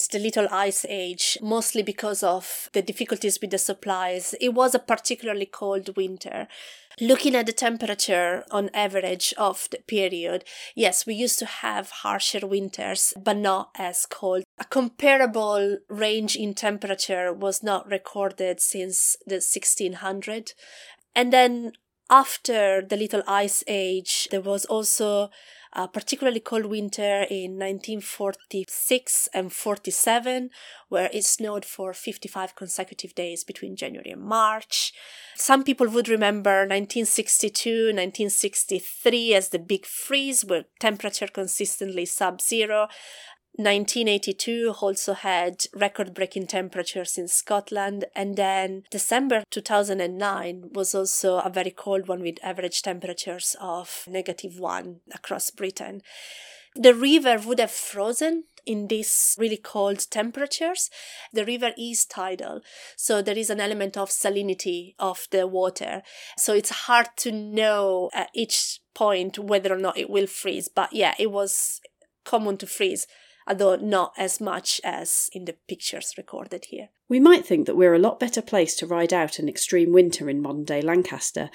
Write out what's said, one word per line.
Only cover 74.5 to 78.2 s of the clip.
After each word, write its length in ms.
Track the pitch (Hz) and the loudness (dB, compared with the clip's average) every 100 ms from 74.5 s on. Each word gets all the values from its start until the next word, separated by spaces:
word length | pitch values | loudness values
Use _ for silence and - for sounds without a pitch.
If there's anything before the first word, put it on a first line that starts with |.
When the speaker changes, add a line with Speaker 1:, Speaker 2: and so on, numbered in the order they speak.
| 175 - - 208 | -4 -2 -2 -2
Speaker 1:
as 440 | 175 170 - - | -4 -2 0 -2
in 100 | 190 | -6
the 140 | 180 165 - | -12 -12 -12
pictures 460 | 185 - - - - | -10 -8 -8 -10 -10
recorded 480 | - - - 254 - | -12 -12 -12 -12 -12
here. 180 | - 214 _ - | -14 -14 _ 0
Speaker 2:
We 100 | 247 | 8
might 260 | 294 349 - | 10 10 8
think 200 | 165 - | 2 4
that 100 | - | 6
we're 180 | 180 | 8
a 60 | 170 | 8
lot 180 | 202 | 6
better 240 | - | 4